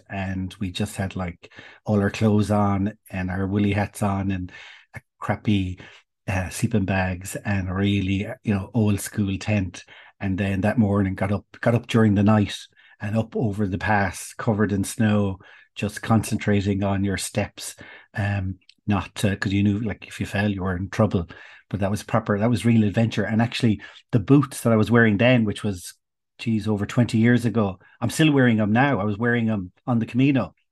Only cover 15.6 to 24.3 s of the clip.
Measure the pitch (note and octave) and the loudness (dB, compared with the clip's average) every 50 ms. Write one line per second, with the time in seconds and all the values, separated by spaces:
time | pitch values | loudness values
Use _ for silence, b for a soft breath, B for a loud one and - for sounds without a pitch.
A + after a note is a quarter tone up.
15.6 | B B _ - G#2+ G2+ - - - - A2+ G#2+ G#2 - A2 G2+ - G#2 G2+ G2+ | B B _ -6 -6 -6 -6 -6 0 2 2 2 2 0 -4 -2 0 2 2 2
16.6 | F#2 G#2 G2 F#2+ G2+ G2 G2 F#2+ G2 G2 F#2+ - - - - G#2 G2+ - - - | 2 0 0 0 0 0 0 0 0 -2 -2 -4 -6 -6 -4 -4 -4 -4 -8 -12
17.6 | - - - B B B B B B B - - G2+ G2+ G2+ G2+ F#2+ F#2+ F#2 - | -14 -14 -16 B B B B B B B -6 -4 -2 -2 -2 -4 -4 -6 -8 -10
18.6 | _ - _ _ _ G#2 G2+ F#2 F2+ - - - - G2+ F#2+ - - G2 G2 G2+ | _ -20 _ _ _ -2 -2 -2 -2 -6 -4 -2 -2 -2 0 -2 -2 0 2 2
19.6 | G2+ G#2 G2 G#2 A#2+ G2+ F#2+ - - - - - G2 - - G2 G#2 G#2+ G2 F#2+ | 2 2 2 0 -2 -6 -8 -8 -12 -14 -10 -10 -8 -4 -2 -2 -2 -2 -2 -2
20.6 | F2+ F#2+ F#2 F2+ G2 F#2 - - A2 G2 - F#2+ E2+ B B B B B B B | -4 -4 -4 -4 -6 -2 0 2 2 2 2 0 -2 B B B B B B B
21.6 | B - - F#2 G2+ F#2+ G#2 G2+ - - - A2+ - - G#2 G2+ G#2+ A#2+ A#2+ F#2+ | B -10 -6 -4 -2 -2 -4 -6 -4 -2 -2 -2 0 0 0 0 2 0 0 2
22.6 | A2 A#2 A#2 A2+ G#2+ G#2 F2 A#2 A#2 A2 - A#2 G2 F2+ G#2+ A2 A#2 A#2 - - | 2 4 4 4 2 2 2 0 0 0 0 -2 -4 0 0 0 0 0 0 0
23.6 | - A2+ G2+ B B B B B B _ - A#2 F2+ - | 0 2 0 B B B B B B _ -2 0 4 4